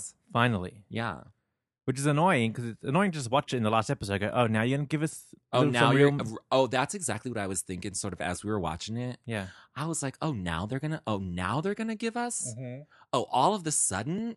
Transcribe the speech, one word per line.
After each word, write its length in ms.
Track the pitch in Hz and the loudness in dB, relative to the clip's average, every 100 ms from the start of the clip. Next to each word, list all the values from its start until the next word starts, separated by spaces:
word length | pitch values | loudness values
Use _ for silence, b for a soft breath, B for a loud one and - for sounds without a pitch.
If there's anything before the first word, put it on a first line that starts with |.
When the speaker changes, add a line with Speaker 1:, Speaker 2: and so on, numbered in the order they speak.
| - - _ | -10 -16 _
Speaker 1:
Finally. 520 | 120 120 107 90 107 _ | 2 4 2 -4 -10 _
Speaker 2:
Yeah. 320 | 110 113 76 - _ _ _ _ _ - | -6 -6 -8 -14 _ _ _ _ _ -4
Speaker 1:
Which 120 | 131 | 0
is 60 | 143 | 2
annoying 460 | 147 175 156 113 | 4 4 6 2
'cause 140 | 110 117 | 0 -8
it's 180 | 107 | -6
annoying 280 | - 156 202 | 0 2 2
to 60 | 156 | 0
just 140 | 117 | 2
watch 220 | 127 - | 0 2
it 40 | 131 | 0
in 60 | |
the 60 | 107 | 4
last 200 | 113 110 | 2 2
episode. 300 | 139 101 98 | -2 0 0
Go, 100 | 104 | 0
"Oh, 120 | 123 117 | 2 2
now 140 | 110 | 4
you're 160 | 117 139 | 2 0
gonna 100 | 143 | -2
give 140 | 156 | -2
us 200 | 151 - - - _ | -4 -6 -18 -20 _
Speaker 2:
Oh, 60 | 156 | 2
Speaker 1:
little, 120 | 151 | 4
Speaker 2:
now 160 | 120 117 | 6 6
Speaker 1:
some 80 | 135 | 8
Speaker 2:
you're, 140 | 143 | 6
Speaker 1:
real" 260 | 143 113 113 _ | 4 -4 -8 _
Speaker 2:
oh, 160 | 131 131 | 2 4
that's 260 | 127 143 | 2 0
exactly 380 | 202 170 107 127 | -4 -4 -4 -4
what 60 | 113 | -4
I 100 | 98 | -4
was 140 | 95 | -4
thinking 320 | - 92 101 | -6 -8 -6
sort 180 | 92 101 | -6 -6
of 80 | 90 | -4
as 240 | 78 90 | -4 -4
we 80 | 104 | -2
were 80 | 107 | -2
watching 380 | 85 80 - 113 | -2 -4 -6 -6
it. 220 | 123 123 - | -6 -10 -8
Speaker 1:
Yeah. 220 | 110 95 B B | -6 -6 B B
Speaker 2:
I 120 | - 156 | -8 -6
was 180 | 160 | -4
like, 140 | 135 - | -6 -4
"Oh, 120 | 160 | -4
now 320 | 123 90 82 107 | -2 -2 -2 -2
they're 160 | 131 | -4
gonna, 200 | 151 156 - | -4 -6 -4
oh, 120 | 104 | -4
now 420 | 95 87 90 123 | -2 -2 -2 0
they're 140 | 185 208 | -2 -4
gonna 200 | 226 220 | -6 -4
give 220 | 226 233 | -4 -4
us? 360 | 240 - - 113 | -4 -4 -8 -8
Speaker 1:
Mm-hmm. 240 | 127 127 151 b b | -10 -12 -16 b b
Speaker 2:
Oh, 100 | 131 107 | -2 2
all 240 | 120 151 208 | 4 4 2
of 80 | |
the 80 | 160 | -2
sudden, 640 | - - 95 117 190 226 | 0 0 0 -2 -4 -6